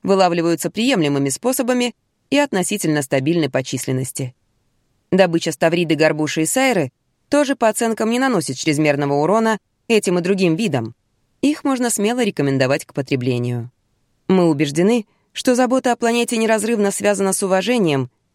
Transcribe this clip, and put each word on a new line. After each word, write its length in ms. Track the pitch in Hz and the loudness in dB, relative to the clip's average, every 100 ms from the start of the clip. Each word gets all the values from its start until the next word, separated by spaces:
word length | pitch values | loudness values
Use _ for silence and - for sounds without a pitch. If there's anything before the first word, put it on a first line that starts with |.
вылавливаются 640 | 185 190 180 170 165 165 165 | 0 4 4 2 0 -2 -2
приемлемыми 600 | 208 240 240 151 143 139 | -2 0 2 2 0 -2
способами – 680 | - 240 262 240 247 247 - _ _ _ | -2 -2 -2 0 0 -2 -6 _ _ _
и 80 | 277 | 0
относительно 640 | 285 - - 208 160 151 | 0 -2 -2 -2 -2 -2
стабильны 480 | 139 139 135 170 143 | 0 -2 0 0 0
по 140 | 135 | -2
численности. 720 | 131 131 - 131 131 - 131 - _ _ _ _ _ _ _ | -4 -6 -4 -4 -4 -8 -10 -12 _ _ _ _ _ _ _
Добыча 400 | 185 185 165 165 | 2 2 0 -4
ставриды, 440 | 156 165 170 165 151 | -2 0 0 0 2
горбуши 460 | 156 151 151 - | 2 0 -4 -4
и 40 | 160 | -2
сайры 460 | 262 262 214 135 - _ _ _ | 0 0 0 -4 -8 _ _ _
тоже, 260 | 285 277 277 | 0 0 0
по 140 | 226 | 0
оценкам, 420 | 214 226 220 220 | 0 -2 -2 -2
не 80 | 240 | 0
наносит 380 | 269 214 139 131 | 0 0 -2 -4
чрезмерного 560 | - 147 151 143 143 143 | -2 2 2 0 0 0
урона 420 | 156 220 220 214 - _ - | 2 2 0 -2 -6 _ -2
этим 320 | 220 202 175 | 0 2 0
и 20 | |
другим 340 | 175 196 180 160 | 0 0 0 0
видам. 400 | 220 135 113 - _ _ _ _ | -2 -4 -6 -12 _ _ _ _
Их 220 | 277 302 | -2 0
можно 260 | 285 262 240 | -2 0 0
смело 340 | - 208 247 | 0 -2 0
рекомендовать 600 | 240 - 143 135 131 147 - | -2 0 0 0 0 0 -4
к 80 | |
потреблению. 760 | - 135 139 127 123 120 120 117 - _ _ _ _ - | -8 -4 -2 -2 -2 -2 -6 -8 -16 _ _ _ _ 0
Мы 220 | 190 170 | 2 2
убеждены, 560 | 143 147 147 196 240 - _ _ | 2 0 0 2 0 -2 _ _
что 240 | - - 247 | -4 0 2
забота 360 | 254 262 254 | 2 0 0
о 40 | 233 | 0
планете 420 | 233 240 233 233 | 0 0 0 0
неразрывно 540 | 220 220 220 226 202 | 0 0 0 0 0
связана 420 | - 208 202 196 | 0 0 0 0
с 100 | 185 | -2
уважением 680 | 196 190 190 247 175 139 127 _ _ | 0 0 2 0 2 0 -4 _ _